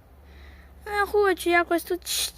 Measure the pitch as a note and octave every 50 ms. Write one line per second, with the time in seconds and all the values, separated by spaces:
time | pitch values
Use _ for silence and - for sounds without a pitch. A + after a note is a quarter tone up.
0 | - - - - - - - - - - - - - - - - - G#4+ G#4 G#4
1 | G4+ G4+ - G#4 G#4 G4 F4+ - - E4+ F4 F4 E4+ E4+ E4+ E4 - - F#4 E4+
2 | - - - - - - -